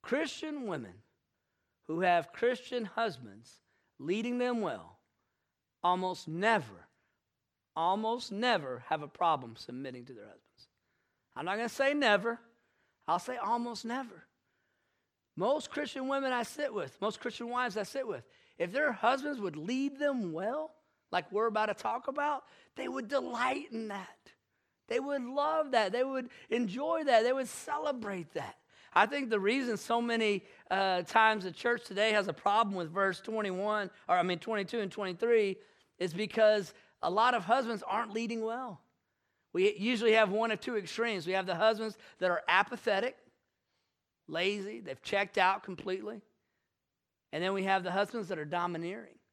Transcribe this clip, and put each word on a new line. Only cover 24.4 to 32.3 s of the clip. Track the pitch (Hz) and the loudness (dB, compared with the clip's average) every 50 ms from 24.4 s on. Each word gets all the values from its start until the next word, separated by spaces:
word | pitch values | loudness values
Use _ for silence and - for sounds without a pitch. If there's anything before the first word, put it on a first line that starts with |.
| _ _ _ _ _ _ _ _ _ - | _ _ _ _ _ _ _ _ _ -4
They | 233 254 | -2 -2
would | 269 285 285 277 247 | -2 -2 -2 -4 -4
love | 240 262 285 285 302 320 320 302 285 | -2 -2 0 0 2 2 2 0 4
that. | 254 233 214 190 190 | 4 2 2 2 2
They | 247 254 | 0 0
would | 269 269 262 247 240 - - - - | 0 0 -4 -6 -6 -12 -20 -8 -2
enjoy | - 240 247 202 180 247 285 311 330 320 311 | 0 0 0 0 -2 -4 -2 0 0 0 4
that. | 294 247 226 220 | 6 6 6 6
They | 247 | 6
would | 262 269 262 - | 2 0 -2 -4
celebrate | - - - - 294 285 311 302 277 247 220 202 196 185 165 - - | -6 -12 -8 -6 -4 -2 0 -2 -2 -2 -4 -6 -6 -6 -8 -8 -8
that. | 160 131 98 - _ _ _ _ - - - | -8 -8 -8 -12 _ _ _ _ -20 -20 0
I | - - 202 | 4 4 4
think | 220 285 285 277 226 | 6 4 -4 0 0
the | 220 208 | 0 2
reason | 190 202 240 269 262 247 220 196 | 4 4 2 2 2 0 -2 -4
so | - - 233 233 | 0 0 0 0
many, | 240 233 233 226 220 214 202 190 - - - - - - | 2 2 2 2 2 2 2 0 -2 -8 -20 -20 -6 -2
uh, | 185 190 196 190 185 180 175 | 0 2 2 2 2 0 0
times | - - 226 220 220 220 214 185 | 2 6 6 8 8 6 4 -2
the | 185 | -6
church | 165 - - 233 240 233 - | -8 -2 0 0 0 0 -2
today | - 196 196 214 220 | -6 0 2 2 4
has | 214 214 196 | 4 2 2
a | 196 | 0